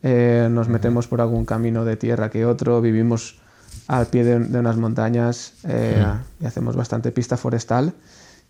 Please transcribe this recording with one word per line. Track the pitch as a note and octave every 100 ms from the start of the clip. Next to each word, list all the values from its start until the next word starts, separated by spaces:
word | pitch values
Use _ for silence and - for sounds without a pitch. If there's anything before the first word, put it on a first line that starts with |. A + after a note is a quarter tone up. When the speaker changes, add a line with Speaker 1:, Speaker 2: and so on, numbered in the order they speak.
Speaker 1:
eh, | C3+ B2 A#2+ A#2+ A#2
nos | A#2 A2+
Speaker 2:
Ujú. |
Speaker 1:
metemos | A#2 G#2+ A#2+ A#2+
por | A#2+
algún | A#2 A2+ A2+
camino | A2+ A#2 A2+
de | A2+ A2
tierra | A2+ A#2 A2
que | A2 A2+
otro, | A#2+ - A#2+
vivimos | A2+ A2 A#2 A2+ - - _ _ - - -
al | C3 A#2
pie | B2+
de, | A#2+ A#2+
de | A#2 B2
unas | A#2 A2+
montañas, | A2+ A#2 A2 A#2+ A#2+ A#2+ - _
eh, | - B2 A2 A2 F#2+
Speaker 3:
Hmm. | G#2 C3 -
Speaker 1:
y | D3
hacemos | B2+ A#2+ B2+
bastante | B2 A#2 A#2
pista | B2 A#2+ B2
forestal. | C3+ A#2 - A#2 D3 - - - - - _